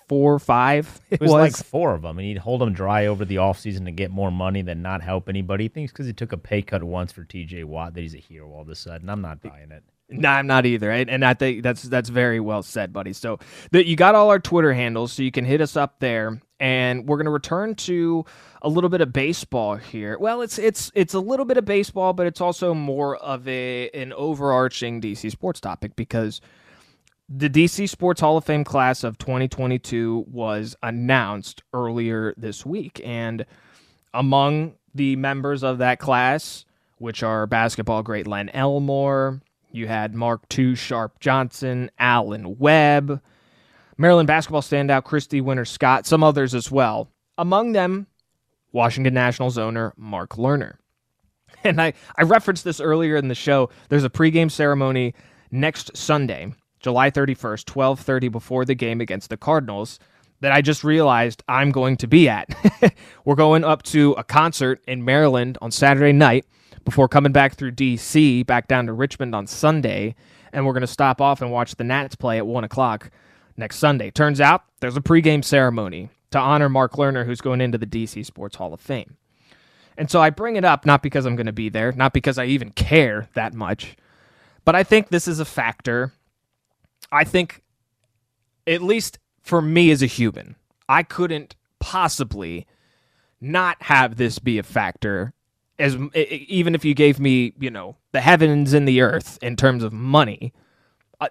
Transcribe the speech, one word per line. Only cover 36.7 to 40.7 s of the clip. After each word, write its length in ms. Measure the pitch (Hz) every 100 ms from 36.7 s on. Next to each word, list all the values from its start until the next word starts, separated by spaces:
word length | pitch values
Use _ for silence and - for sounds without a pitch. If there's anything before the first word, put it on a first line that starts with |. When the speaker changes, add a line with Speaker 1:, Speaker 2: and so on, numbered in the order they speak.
| _ _ _
Speaker 1:
which 260 | 117 110
are 200 | 113 110 107
basketball 560 | 113 113 - 110 110
great 240 | 110 107 104
Len 220 | 101 101
Elmore, 920 | 131 135 143 139 139 139 139 135 135 - _ _
you 160 | 117 110
had 260 | 110 110
Mark 340 | 110 117 113 -
Two 260 | - 131